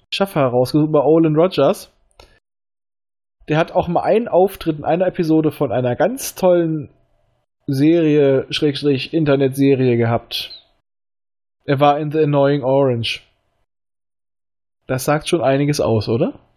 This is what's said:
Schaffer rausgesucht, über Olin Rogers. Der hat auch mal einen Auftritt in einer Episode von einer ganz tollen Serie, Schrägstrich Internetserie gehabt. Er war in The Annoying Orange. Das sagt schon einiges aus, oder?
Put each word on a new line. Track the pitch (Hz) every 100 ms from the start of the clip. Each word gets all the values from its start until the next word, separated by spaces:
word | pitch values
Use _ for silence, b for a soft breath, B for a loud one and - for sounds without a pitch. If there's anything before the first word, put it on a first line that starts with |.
| -
Schaffer | - 196 160
rausgesucht, | 131 123 127 151 151
über | 151 135
Olin | 165 160 151
Rogers. | 185 151 139 208 - _ _ _ b b _ _ _ _ _ _ _ _ _ _ -
Der | 151
hat | 170
auch | 185 165
mal | 165
einen | 135 208 233
Auftritt | 170 196 - 165 151
in |
einer | 139 170 180
Episode | 185 160 160 156
von | - 147
einer | 117 127 120
ganz | 180 262 -
tollen | - 185 175 165 156 117 _ _ _ _ _ _ _ -
Serie, | 135 156 170 156 147 139 131 -
Schrägstrich | 156 151 135 143 135 -
Internetserie | 165 147 139 135 139 139 131 127 117
gehabt. | 117 117 - - - - _ _ _ _ _ _ _ _ _ _
Er | - 139
war | 147 147
in | 151
The | 156
Annoying | 147 143 139 147
Orange. | 127 139 135 120 110 - _ _ _ _ _ _ _ _ _ _ _ _ _ _ _ _ -
Das | 131
sagt | - 151 -
schon | 170
einiges | 127 139 143 147
aus, | - 123 -
oder? | 117 214 - _